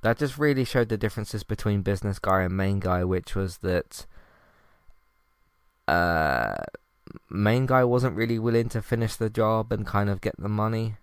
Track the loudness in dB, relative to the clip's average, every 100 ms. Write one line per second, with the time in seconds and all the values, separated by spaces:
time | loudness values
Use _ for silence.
0 | 0 0 -2 0 0 2 0 0 0 0
1 | -2 -4 -6 -8 -6 -2 0 0 0 -2
2 | -2 -4 0 2 2 0 0 0 0 0
3 | 0 -2 -2 -4 -4 -4 -2 -2 -2 -14
4 | -18 -20 -20 _ _ _ _ _ -20 -20
5 | _ _ _ _ _ _ _ _ 0 2
6 | 4 4 2 2 0 -4 -8 -12 _ _
7 | -20 -20 _ 0 2 4 4 4 6 4
8 | 2 0 0 0 2 2 2 -4 -2 0
9 | 0 -2 -4 2 2 2 0 -4 -2 0
10 | 0 0 -4 -4 -4 -2 0 -2 -4 -8